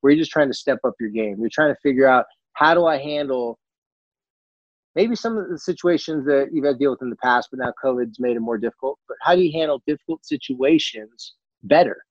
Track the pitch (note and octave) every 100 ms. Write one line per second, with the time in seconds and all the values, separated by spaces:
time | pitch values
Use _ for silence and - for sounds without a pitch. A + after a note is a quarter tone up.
0 | C#3 D3+ D#3 D#3+ C#3+ - - B2+ B2+ G#2
1 | A2+ G#2+ G#2+ G2 A2+ - D3+ C3+ D3 B2+
2 | C3+ B2+ A#2 _ _ - D3+ E3+ E3+ D3
3 | C#3+ D3 C#3+ C3 A#2+ A2+ _ _ _ _
4 | _ _ _ _ _ _ _ _ _ D#3+
5 | A3+ A#3 A#3 A3 F#3 F3+ - F3 F3 E3
6 | - D#3 C3+ C#3 C#3 D#3+ C#3 B2+ C#3 B2+
7 | B2+ A2+ B2+ B2 A#2+ B2+ B2 - C3+ B2
8 | A#2+ A2 B2 A#2 A2+ A2+ A#2 - C3+ D3
9 | _ A#2 D#3+ F3+ F3+ D#3 D#3 C#3 - D3
10 | - D#3+ - C#3 - B2+ C3+ D#3+ - A2+
11 | G#2+ A#2+ - _ _ _ G2+ G3 D#3+ -
12 | _